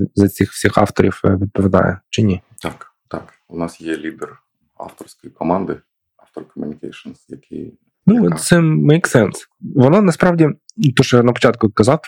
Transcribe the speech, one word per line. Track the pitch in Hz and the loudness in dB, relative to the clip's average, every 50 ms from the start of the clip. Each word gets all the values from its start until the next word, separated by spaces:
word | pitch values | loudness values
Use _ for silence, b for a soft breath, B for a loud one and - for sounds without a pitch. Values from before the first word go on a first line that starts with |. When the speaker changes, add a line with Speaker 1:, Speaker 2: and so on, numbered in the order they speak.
| 95 - - | -2 -2 0
Speaker 1:
за | 101 101 95 | 2 2 2
цих | - - 98 - - | 2 0 -2 -2 -2
всіх | - - 98 - 104 | -2 -4 -2 0 0
авторів, | 104 - - - - 95 - - - | 0 0 2 0 0 0 0 -2 -2
е, | 98 95 | 0 0
відповідає, | 92 98 101 - - 98 95 95 92 90 90 90 - _ _ | 0 -2 -4 -2 0 0 2 2 2 2 0 -2 -6 _ _
чи | - - 113 | -2 0 0
ні? | 101 90 85 - _ _ - - | 0 0 -2 -6 _ _ -14 -12
Speaker 2:
Так, | 85 - - - - _ _ _ - | -12 -12 -14 -20 -20 _ _ _ -14
так. | 82 80 - - _ _ _ _ | -14 -14 -14 -16 _ _ _ _
У | 85 85 | -10 -8
нас | 82 82 - - | -8 -8 -10 -10
є | 80 82 80 | -8 -8 -8
лідер | 76 76 80 73 67 73 - - _ _ _ _ _ _ _ _ | -6 -8 -10 -12 -12 -14 -16 -16 _ _ _ _ _ _ _ _
авторської | - 87 - - - - - - _ - - - | -18 -18 -18 -18 -20 -20 -20 -20 _ -20 -18 -12
команди, | - 80 82 87 95 92 78 - - _ _ _ _ _ _ _ | -8 -4 -2 -2 -2 -4 -6 -10 -10 _ _ _ _ _ _ _
автор | _ _ _ - 78 78 - - | _ _ _ -18 -18 -18 -16 -14
communications, | - 73 76 69 - - 57 - - - - - _ _ - | -12 -12 -12 -12 -14 -16 -18 -18 -18 -20 -20 -20 _ _ -20
який, | 69 67 _ _ 78 76 78 - - _ _ _ _ _ - | -20 -20 _ _ -16 -16 -16 -16 -18 _ _ _ _ _ -8
Speaker 1:
Ну, | 180 220 247 185 | -6 -4 -2 -2
Speaker 2:
яка | 175 165 | -2 -4
Speaker 1:
це | 147 - - 175 170 | -6 -4 -2 0 0
make | 165 156 156 156 147 143 151 170 - - - | 0 0 0 0 2 2 0 0 0 0 0
sense. | 123 104 - - - - _ _ _ | 2 2 0 -2 -8 -18 _ _ _
Вона | - - - 143 123 135 165 214 | -14 -4 0 2 4 4 4 4
насправді, | 208 175 156 - 185 180 175 165 160 147 - - _ _ - - 220 135 - | 4 2 0 2 2 2 2 2 2 0 0 -4 _ _ -6 -2 0 2 2
то, | - 131 | 2 2
що | - 123 | 4 4
я | 120 120 | 4 4
на | 120 120 | 4 2
початку | - - 123 113 - - 101 | 2 2 0 2 2 0 0
казав | - - 104 123 151 160 - | 2 2 2 4 2 2 2